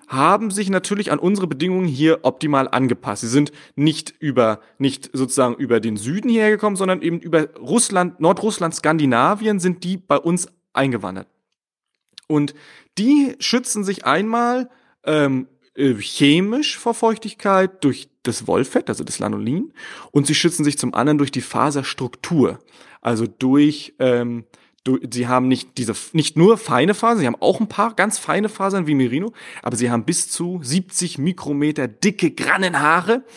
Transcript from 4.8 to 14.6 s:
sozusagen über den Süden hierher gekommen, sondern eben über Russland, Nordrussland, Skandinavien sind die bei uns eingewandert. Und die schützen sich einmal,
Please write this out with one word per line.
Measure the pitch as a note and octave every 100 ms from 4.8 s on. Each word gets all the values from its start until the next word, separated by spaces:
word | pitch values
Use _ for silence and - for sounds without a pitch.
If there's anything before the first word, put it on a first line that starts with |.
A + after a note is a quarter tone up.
| C#3 C3+ -
sozusagen | C3 C3 C#3 B2+
über | A#2+ C3 A#2
den | A2 G#2+
Süden | A2 F#3 A#3+
hierher | A3+ G#3+
gekommen, | G#3 G#3+ F#3+
sondern | F#3+ F#3
eben | E3 E3+
über | E3+ D#3 D#3 -
Russland, | A#2+ A3 - F#3+ F3+ -
Nordrussland, | D#3+ F#3+ G#3+ G#3+ E3
Skandinavien | - D3+ D#3+ C#3+ A#2 D3 G3+ A3 G3+
sind | F3+ F3+
die | F3 F#3
bei | - C#3+
uns | E3 F3 - _ _
eingewandert. | - C3+ A#2 F#2+ F#2+ - _ _ _ _ _ _ _ _ _ -
Und | D3+ C#3+ - - - _ -
die | A3+ D4 C#4 -
schützen | - B3 B3 G#3+
sich | F#3+ F#3+
einmal, | - D3+ G#3+ A#3 A#3+ B3+